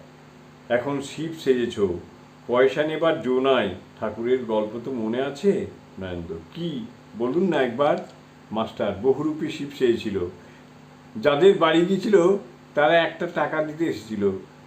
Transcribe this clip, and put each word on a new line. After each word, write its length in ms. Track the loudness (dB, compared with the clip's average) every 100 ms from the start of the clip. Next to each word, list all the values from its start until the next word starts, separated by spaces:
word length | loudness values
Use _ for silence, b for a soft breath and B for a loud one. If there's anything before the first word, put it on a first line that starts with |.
| -16 -20 -20 -20 -20 -18 -2
"এখন 320 | -2 0 -6
শিব 320 | -6 -10 -10 -2
সেজেছ, 400 | 0 2 0 -2 -2 -2 -10 -20 -20 -16 -2
পয়সা 360 | 4 4 2
নেবার 400 | -2 0 0 0
জো 180 | 0 0
নাই, 340 | 2 2 0 -6 -14 -8
ঠাকুরের 440 | -8 -4 0 0
গল্প 360 | 0 -2 -2 -6
তো 80 | -8
মনে 300 | -6 -4 -2
আছে?" 440 | -4 -2 0 0 -4 -12 -18 -12
নরেন্দ্র, 340 | -8 -8 -8 -12 -12
"কি 320 | -10 -8 -8 -10 -16 -16 -6
বলুন 300 | -2 0 2
না 140 | 2
একবার।" 340 | 0 2 2 0 -4 -18 -20 -20 -8
মাস্টার, 400 | -6 -6 -4 -4 0
"বহুরূপী 460 | 2 2 0 -4 -6
শিব 220 | -6 -10 0
সেজেছিল, 480 | 2 2 -2 -4 -6 -8 B B B -20 -20 -20 -16 -2
যাদের 420 | 0 6 6 6
বাড়ি 280 | 4 4 2
গিয়েছিল 520 | 0 4 6 6 2 -4 -20 -6
তারা 200 | 0 4 4
একটা 280 | 2 -2 -6
টাকা 360 | -4 -2 -2
দিতে 240 | -4 -2 -4
এসেছিল, 440 | -4 -8 -2 -2 -2 -8 -20